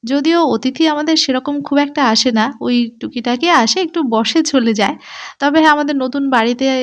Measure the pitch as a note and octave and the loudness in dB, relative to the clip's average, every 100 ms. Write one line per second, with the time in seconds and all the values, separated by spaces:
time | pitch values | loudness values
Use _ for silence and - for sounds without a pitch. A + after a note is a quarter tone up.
0 | A#3 C#4 C#4+ E4+ D#4+ A3+ B3+ C4 D#4+ D4 | -2 0 2 2 2 0 -2 0 0 0
1 | D4+ D#4+ - B3+ C4 C#4+ C#4+ C#4+ C#4+ C#4+ | 0 0 0 -2 -2 -6 0 0 0 0
2 | B3+ A3 B3+ A3+ A3+ - A#3+ B3 A#3 A#3 | 0 2 0 0 -2 -2 -2 0 -2 -6
3 | A3 A#3+ A#3+ B3 E4 D#4+ A3+ F4+ F4 E4+ | -10 -6 -4 -2 2 2 2 0 -2 -2
4 | C#4 A3 A3 D#4+ D#4+ C4+ A#3 G#3+ G3+ G#3 | -2 0 0 0 0 0 0 0 -2 -2
5 | - - - - C#4+ D4+ D#4 D4 D4 C#4+ | -14 -18 -18 -4 0 4 4 4 0 -2
6 | C4 C#4+ C#4 B3+ A3+ B3 C4+ C4 | -4 -2 0 0 0 0 -2 0